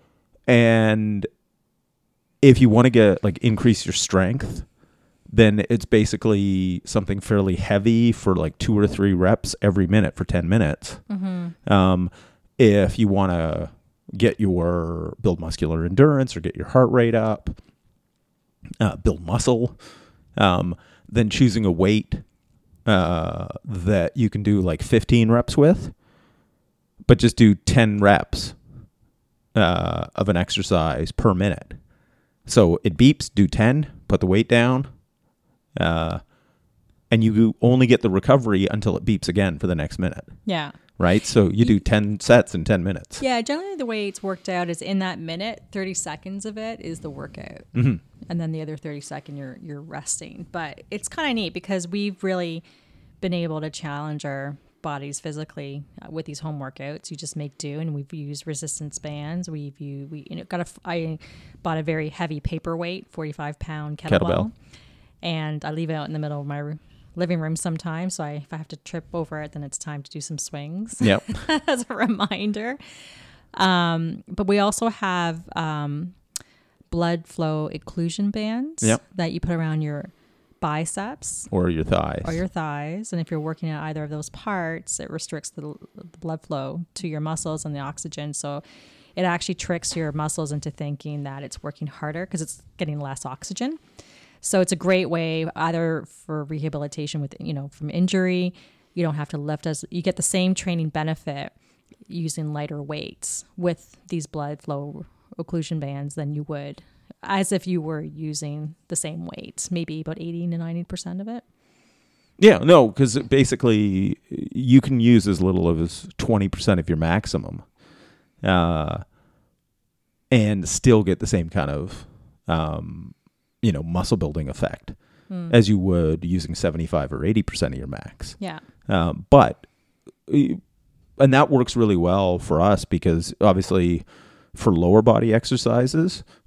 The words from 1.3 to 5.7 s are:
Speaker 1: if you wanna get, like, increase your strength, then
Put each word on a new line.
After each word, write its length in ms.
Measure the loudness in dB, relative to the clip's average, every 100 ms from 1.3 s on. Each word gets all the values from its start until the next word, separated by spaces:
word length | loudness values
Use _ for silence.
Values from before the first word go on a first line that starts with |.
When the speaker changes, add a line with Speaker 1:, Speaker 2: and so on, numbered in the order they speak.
| _ _ _ _ _ _ _ _ _ _ 6
Speaker 1:
if 180 | 8 10
you 80 | 8
wanna 220 | 8 6
get, 320 | 8 6 6
like, 160 | 0 0
increase 480 | 0 4 4 4 0
your 60 |
strength, 720 | -4 0 2 2 0 -4 -8 -14 _ _ _ _ _ 0
then 320 | 6 6 6 2